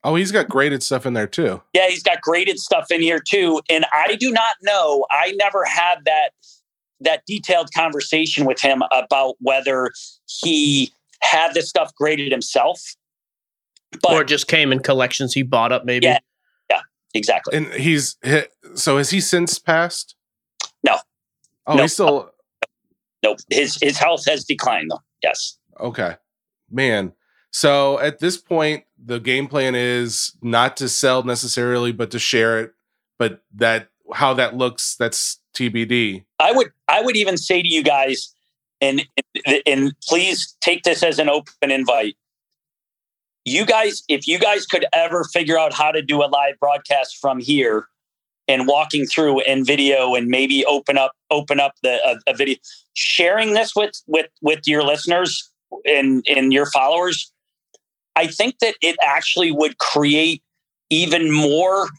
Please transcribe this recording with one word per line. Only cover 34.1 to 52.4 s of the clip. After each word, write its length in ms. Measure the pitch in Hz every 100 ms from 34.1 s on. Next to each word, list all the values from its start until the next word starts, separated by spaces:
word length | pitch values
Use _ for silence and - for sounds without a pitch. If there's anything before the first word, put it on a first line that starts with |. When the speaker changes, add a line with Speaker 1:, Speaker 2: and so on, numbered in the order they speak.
Speaker 1:
how 200 | - 143 131
that 200 | 123 123
looks, 400 | 127 120 - -
that's 440 | 117 - - - _
T 160 | - 123
B 160 | 113 113
D. 400 | 120 110 95 _ _
Speaker 2:
I 120 | 165
would, 180 | 247 240 _ -
I 140 | 170
would 140 | 240 214
even 220 | 196 175
say 240 | - 180
to 60 | 175
you 160 | 160
guys, 500 | 151 139 135 131 - _ _ _ _ _
and, 260 | 139 135 143 - - - 143 139 151
and 260 | 135 139 143 -
please 500 | 170 185 175 - -
take 220 | - 175
this 200 | 175 165
as 160 | 170 143
an 100 | 151
open 400 | 147 147 _ 139
invite. 460 | 135 123 117 107 - _ _ _ _ _ _ _ _ _ _ _ _ -
You 200 | 143 214
guys, 360 | 220 214 202 -
if 200 | 143 -
you 120 | 175
guys 260 | 208 202 202
could 200 | 180 -
ever 320 | 160 165 175
figure 340 | 147 175 156 165
out 160 | 156
how 180 | - 151
to 100 | 156
do 220 | 139 147
a 20 | 147
live 340 | 143 143 139
broadcast 580 | 143 143 - 143 131 -
from 180 | 143 127
here 480 | 120 143 123 110 - _ _ _ _ _ -
and 200 | 131 127
walking 380 | 143 151 151 135
through 360 | - 151 135
and 240 | 131 135 131
video 500 | 143 139 135 127 127
and 140 | 120
maybe 360 | 127 135 139 131
open 320 | 143 139 139
up, 140 | 135 - _
open 300 | 151 147 143
up 140 | 139 -
the, 160 | 131 120 135
a, 240 | 113 -
a 40 |
video, 220 | 120